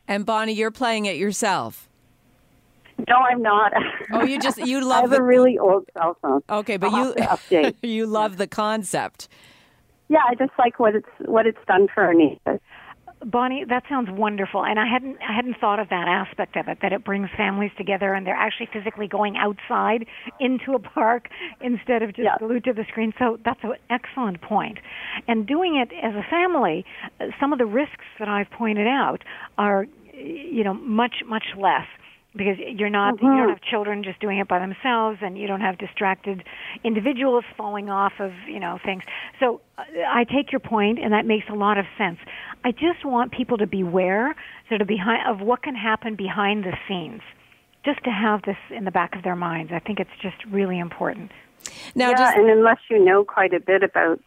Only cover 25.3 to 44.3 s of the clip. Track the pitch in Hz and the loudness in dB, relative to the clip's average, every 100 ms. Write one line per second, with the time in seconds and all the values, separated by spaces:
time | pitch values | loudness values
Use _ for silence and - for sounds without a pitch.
25.3 | 226 208 294 370 294 240 349 226 208 - | -2 0 0 2 0 -2 -4 -6 -4 -2
26.3 | 330 370 330 202 160 - - - - - | 0 2 2 0 0 -6 -14 -16 -10 -10
27.3 | - 277 285 226 220 294 - - - 208 | -2 0 2 0 0 -2 -6 -18 -10 -4
28.3 | 202 202 - 226 208 214 277 170 165 - | -2 -4 -4 -2 0 2 2 0 -2 -8
29.3 | - - - 208 196 202 - - 277 190 | -16 -10 -2 2 2 0 -8 -20 -14 -12
30.3 | 330 320 269 202 196 269 214 240 - - | -10 -6 -2 -2 -2 -2 0 0 -2 -6
31.3 | 220 - 196 190 139 - - - - _ | -6 -6 -2 2 2 -2 -16 -20 -20 _
32.3 | 208 196 185 - 220 208 208 202 208 254 | -4 -2 -2 -4 -4 -2 2 0 2 4
33.3 | 269 233 190 - 220 208 208 196 185 214 | 4 4 0 -2 -4 -2 -6 -8 -6 -4
34.3 | 196 196 180 190 190 262 233 220 208 196 | -2 0 -2 -2 -4 -2 0 0 -4 -8
35.3 | 190 202 196 196 180 196 - 196 190 - | -8 -6 -4 -4 -4 -8 -4 -2 -2 -4
36.3 | 190 - - - - 233 220 220 247 269 | -8 -10 -16 -14 -8 -2 -2 0 0 2
37.3 | 240 226 - 214 208 202 196 196 - 196 | 2 0 -8 -8 -6 -4 -2 -2 -2 -10
38.3 | 180 214 214 180 185 - 190 - - - | -10 -14 -10 -8 -8 -6 -8 -8 -12 -12
39.3 | - 254 - _ - 302 320 - 240 240 | 0 0 0 _ -16 -12 -4 0 2 2
40.3 | 269 277 269 - 220 202 233 220 208 220 | 0 -2 -4 -2 2 2 2 2 0 2
41.3 | 214 202 208 202 208 190 - 190 170 - | 0 -2 -2 0 2 -2 -2 -4 -4 -12
42.3 | - - - 247 - 320 339 285 240 240 | -16 -16 -6 -4 0 0 -2 -2 0 0
43.3 | - 247 233 208 196 175 180 185 196 269 | -2 -2 0 0 -2 0 2 2 2 0